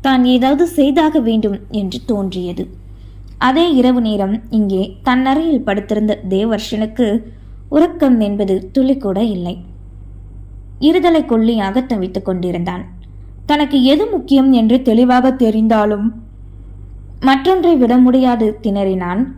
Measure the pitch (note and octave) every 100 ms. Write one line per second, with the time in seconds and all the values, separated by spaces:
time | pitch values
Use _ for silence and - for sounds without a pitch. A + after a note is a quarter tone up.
0 | C4+ C4 B3 B3+ C4 C#4 E4+ E4+ C#4 C#4+
1 | D#4 D4+ A3+ A3 G#3+ G3+ - G#3+ G3 G3+
2 | - G#3+ G3 F3+ F3+ F3 D#3+ - - -
3 | - - - - B3 C4+ F4 C4+ B3 B3
4 | A3+ G#3 F#3+ A3 - A3 G3+ F#3+ F#3+ -
5 | - B3 C4 C#4 E4 C#4 - G3+ G#3 G#3+
6 | G#3+ G3+ F#3 F#3+ A3 G#3+ - G#3+ A3 A3
7 | A#3 A3 A3 - - - - C#4+ E4+ -
8 | C#4 A#3+ G#3 G3+ G3 F#3+ F#3 - C4 C4+
9 | G#3 F#3+ A3+ G3 F3 F3+ - - - -
10 | - - - - - - - - C#4+ F4
11 | E4+ E4 - A3+ A3 A#3 G3 G#3+ C4 A3+
12 | F#3 F#3+ F#3+ F#3 F3+ F3 F3 F3+ F3+ -
13 | - - - - - D4 D4 C#4+ B3+ D4
14 | A4 G4+ - C#4 C4+ B3+ A3 B3 B3+ A3
15 | B3 B3 B3+ C4 A3+ A3 A3 A3 G#3 G#3
16 | G#3+ - - - - - - - - -
17 | - - C4 C4+ C#4 F#4+ E4+ D#4+ A#3+ B3
18 | B3+ B3+ B3+ A#3+ A3 G#3+ A3 G3+ G3 F#3+
19 | F3+ F#3 C4